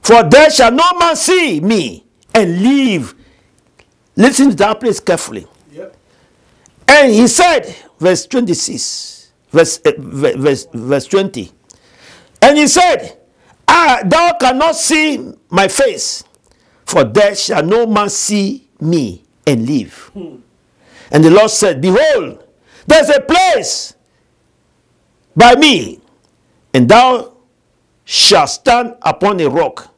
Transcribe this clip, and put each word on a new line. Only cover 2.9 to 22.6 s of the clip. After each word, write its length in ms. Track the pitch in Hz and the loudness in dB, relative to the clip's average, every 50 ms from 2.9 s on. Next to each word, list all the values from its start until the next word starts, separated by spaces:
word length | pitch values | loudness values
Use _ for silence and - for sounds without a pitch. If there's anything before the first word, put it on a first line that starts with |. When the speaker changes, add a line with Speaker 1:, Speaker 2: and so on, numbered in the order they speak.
| 196 160 117 95 - _ _ _ _ _ _ _ _ _ _ _ _ _ _ _ _ _ _ _ _ | -2 -4 -6 -10 -16 _ _ _ _ _ _ _ _ _ _ _ _ _ _ _ _ _ _ _ _
Speaker 1:
Listen 360 | - 208 269 - - 277 269 | 2 2 2 4 2 2 2
to 40 | 196 | 2
that 220 | 143 196 214 214 214 | 0 -2 -2 -2 -4
place 200 | 254 233 196 - | -4 -4 -4 -4
carefully. 480 | _ - 175 160 - - 117 98 - _ _ _ _ _ | _ -4 -4 -4 -6 -12 -14 -16 -16 _ _ _ _ _
Speaker 2:
Yep. 240 | 143 - - - _ _ _ _ _ _ _ _ _ _ _ _ _ _ _ _ _ _ _ | _ -20 -20 -20 _ _ _ _ _ _ _ _ _ _ _ _ _ _ _ _ _ _ _
Speaker 1:
And 240 | - 277 302 285 254 | 2 4 4 4 4
he 160 | 214 214 247 | 4 4 2
said, 480 | - - - 349 359 320 269 - - 180 - - _ _ | 2 4 2 2 2 2 -2 -4 -8 -18 -20 -20 _ _
verse 300 | _ 151 180 180 - - | _ 0 0 0 0 -6
twenty-six, 1040 | _ - 247 240 185 165 - - - - 131 - - - - - - - - _ _ _ _ _ _ | _ -4 -4 -2 -2 -4 -6 -6 -10 -10 -10 -10 -10 -12 -14 -16 -18 -20 -20 _ _ _ _ _ _
verse, 300 | - 160 165 160 - - _ | 0 0 0 0 -2 -4 _
uh, 80 | 151 147 | -4 -4
ve-, 400 | - 131 - - 135 143 135 - | -4 -12 -12 -8 -4 -4 -2 -2
verse, 300 | 131 135 151 143 - - _ | -2 -2 -2 -2 -2 -6 _
verse 340 | - 117 113 127 139 139 - | -14 -12 -6 -4 -4 -4 -4
twenty. 460 | - - 196 190 190 - 123 95 - _ _ _ _ - _ _ _ _ _ _ - - _ _ _ _ _ | -2 -2 -2 -2 -2 -8 -12 -14 -14 _ _ _ _ -20 _ _ _ _ _ _ -20 -20 _ _ _ _ _
And 160 | 214 262 294 | 2 4 4
he 100 | 302 302 | 4 2
said, 500 | - - 359 359 359 294 - - - - _ _ _ _ _ _ _ _ _ _ | 2 2 2 2 2 0 -2 -6 -14 -20 _ _ _ _ _ _ _ _ _ _
"Ah, 340 | - 311 349 339 302 254 - - | 0 2 2 2 2 0 0 0
thou 280 | 185 294 320 339 349 339 | 0 0 2 2 0 -2
cannot 420 | 349 254 254 254 262 311 330 311 | 0 -2 -2 0 0 -2 -2 -2
see 580 | 320 - - 339 311 311 208 180 - 127 - - _ _ _ | -4 -4 -2 -2 0 0 -2 -4 -6 -10 -16 -20 _ _ _
my 180 | - 185 196 | -2 0 0
face, 560 | 196 - - 277 247 185 - - - - - - _ _ _ _ _ _ _ _ _ _ _ _ | 0 0 0 0 0 -2 -6 -10 -10 -10 -12 -16 _ _ _ _ _ _ _ _ _ _ _ _
for 180 | - - 170 135 | -4 -2 0 -2
there 280 | 107 110 208 208 202 202 | 0 2 0 0 0 0
shall 280 | - - - 220 156 151 | -4 -6 -4 -4 -4 -2
no 240 | 170 208 233 240 | 0 0 0 0
man 220 | 220 214 208 208 202 | 0 -2 -2 -2 -4
see 580 | 202 - - - 208 208 196 196 269 269 _ _ _ _ | -6 -6 -6 -4 -2 -2 -4 -4 -6 -10 _ _ _ _
me 420 | 151 160 175 160 131 104 - - _ _ _ _ _ | -4 -2 -2 -2 -2 -6 -10 -16 _ _ _ _ _
and 180 | 151 139 117 113 | -2 -2 -2 -2
live." 460 | 127 151 127 98 - - - - - _ | -4 -4 -4 -6 -8 -16 -20 -20 -20 _
Speaker 2:
Hmm. 220 | 202 - 160 131 120 _ _ _ _ _ _ _ _ _ _ _ - - _ | -18 -18 -18 -18 -20 _ _ _ _ _ _ _ _ _ _ _ -20 -12 _
Speaker 1:
And 140 | - 151 160 | 2 4 6
the 80 | 160 | 6
Lord 180 | 170 208 214 214 | 6 6 4 2
said, 320 | - - 214 190 156 127 | 0 -2 -2 -2 -2 -2
"Behold, 640 | 143 185 185 233 311 311 539 220 160 131 - - _ _ _ _ | -2 0 0 2 2 0 0 -2 -4 -8 -14 -18 _ _ _ _